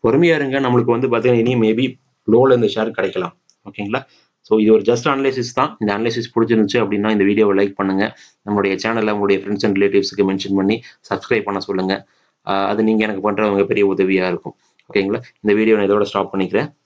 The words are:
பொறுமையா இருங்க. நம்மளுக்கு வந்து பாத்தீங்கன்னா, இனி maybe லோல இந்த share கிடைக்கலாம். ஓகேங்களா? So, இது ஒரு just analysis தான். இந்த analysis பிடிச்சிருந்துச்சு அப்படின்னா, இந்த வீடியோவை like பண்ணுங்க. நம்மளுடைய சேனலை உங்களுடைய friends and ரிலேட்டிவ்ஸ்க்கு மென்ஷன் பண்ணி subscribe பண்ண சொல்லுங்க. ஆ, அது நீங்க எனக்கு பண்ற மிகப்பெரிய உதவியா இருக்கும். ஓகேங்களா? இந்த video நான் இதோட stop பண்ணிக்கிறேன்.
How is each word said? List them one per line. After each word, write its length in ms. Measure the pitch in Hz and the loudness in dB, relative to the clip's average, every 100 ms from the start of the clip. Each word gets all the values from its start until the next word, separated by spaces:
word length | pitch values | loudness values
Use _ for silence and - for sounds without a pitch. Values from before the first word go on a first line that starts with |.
பொறுமையா 320 | 120 151 170 156 | 2 2 2 2
இருங்க. 240 | 139 135 | 0 -2
நம்மளுக்கு 260 | 131 123 120 | 2 2 2
வந்து 220 | 117 135 | 0 0
பாத்தீங்கன்னா, 400 | 120 123 120 117 | 0 2 2 2
இனி 80 | 123 | 2
maybe 440 | 110 110 131 - _ _ - | 2 0 -2 -6 _ _ 0
லோல 320 | 113 135 123 | 4 4 4
இந்த 60 | 110 104 | 2 -2
share 160 | 110 | -4
கிடைக்கலாம். 460 | 110 95 92 87 _ _ _ 104 | -2 -4 -4 -8 _ _ _ -20
ஓகேங்களா? 340 | - 101 123 - _ _ _ | -12 -6 -6 -8 _ _ _
So, 180 | _ 110 | _ 2
இது 140 | 107 | 4
ஒரு 80 | 110 | 4
just 220 | 98 120 | 4 0
analysis 400 | 147 135 135 131 120 | 0 0 -2 -2 -6
தான். 220 | - 147 - | -2 -4 -2
இந்த 180 | 104 101 | -4 -2
analysis 420 | 113 117 113 117 | -2 -4 -4 -2
பிடிச்சிருந்துச்சு 380 | 110 113 101 120 | 2 2 2 0
அப்படின்னா, 340 | 101 104 107 | 0 -2 0
இந்த 120 | 104 | 2
வீடியோவை 440 | 98 104 107 98 101 | 2 2 2 2 0
like 60 | |
பண்ணுங்க. 440 | 101 98 95 107 - - _ 104 | -2 -2 -2 -4 -6 -20 _ -4
நம்மளுடைய 320 | 101 98 95 | -2 -2 -2
சேனலை 280 | 110 113 107 | -4 -2 -2
உங்களுடைய 340 | 104 101 98 98 | -2 0 0 -2
friends 180 | 104 | -2
and 140 | 104 98 | -2 2
ரிலேட்டிவ்ஸ்க்கு 400 | 98 98 98 - | 2 2 -2 -2
மென்ஷன் 380 | 98 98 98 98 | -2 -2 -2 0
பண்ணி 260 | 98 117 - _ - | 0 -2 -6 _ -8
subscribe 300 | 104 - 113 | -8 -2 -2
பண்ண 160 | 101 98 | -2 -6
சொல்லுங்க. 480 | 95 92 95 98 - _ _ _ - | -4 -4 -2 -4 -6 _ _ _ -4
ஆ, 200 | 98 98 | -2 -2
அது 160 | 104 | 0
நீங்க 200 | 110 110 | 0 0
எனக்கு 180 | 107 98 | -2 -2
பண்ற 300 | 104 101 107 | -4 0 0
மிகப்பெரிய 360 | 98 98 104 98 | 2 0 2 0
உதவியா 400 | 92 95 95 92 | 2 0 0 0
இருக்கும். 280 | 87 - - _ _ _ | -4 -10 -18 _ _ _
ஓகேங்களா? 280 | 104 98 117 123 _ | -2 -2 -4 -8 _
இந்த 140 | 107 | 0
video 220 | 104 110 107 | 2 4 2
நான் 140 | 98 | 2
இதோட 120 | 104 | 0
stop 340 | 101 98 95 98 | 0 -2 -4 -4
பண்ணிக்கிறேன். 400 | 92 101 151 _ | -2 -2 -4 _